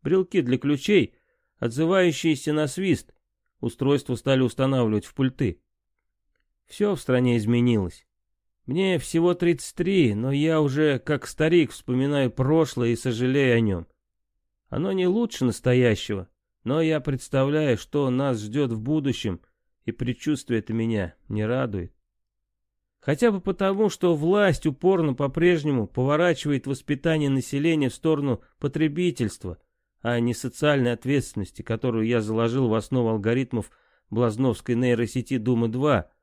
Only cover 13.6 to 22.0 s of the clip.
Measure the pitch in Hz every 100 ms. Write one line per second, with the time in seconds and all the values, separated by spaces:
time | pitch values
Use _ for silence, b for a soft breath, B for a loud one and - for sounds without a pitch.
13.6 | 110 90 - _ _ _ _ _ _ _
14.6 | _ - 185 190 180 208 233 - 127 107
15.6 | 127 123 123 104 - 101 90 _ _ _
16.6 | 113 151 160 156 135 135 - 135 135 151
17.6 | 151 113 - 147 135 127 139 117 104 131
18.6 | 139 113 117 156 139 120 107 87 _ _
19.6 | _ _ - - 120 127 - 147 - 113
20.6 | 107 113 113 110 87 _ - 107 107 123
21.6 | 127 101 85 _